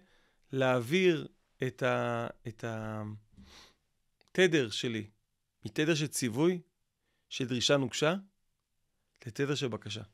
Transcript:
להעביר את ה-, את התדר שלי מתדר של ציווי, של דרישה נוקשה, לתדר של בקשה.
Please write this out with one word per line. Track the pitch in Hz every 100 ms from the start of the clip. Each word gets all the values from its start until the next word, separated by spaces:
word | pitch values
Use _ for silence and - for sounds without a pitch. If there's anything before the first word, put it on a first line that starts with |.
| - _ _ _ _
להעביר | 135 131 127 117 180 185 156 - - _ _ 131
את | -
ה-, | 131 123 120 117 117 - 120
את | - 117 110 110 107 107 107 - - - - - _ _ _ _ _ _
התדר | - 185 156 117
שלי | - 127 110 104 _ _ _ _ _
מתדר | 110 - 156
של | 156 151
ציווי, | - 123 110 170 180 - _ _ _ _ _ _
של | - 127
דרישה | 123 - 143
נוקשה, | 127 - 151 196 196 _ _ _ _ _ _ _ _ _ 120
לתדר | 104 139
של | 143 135
בקשה. | 107 104 107 104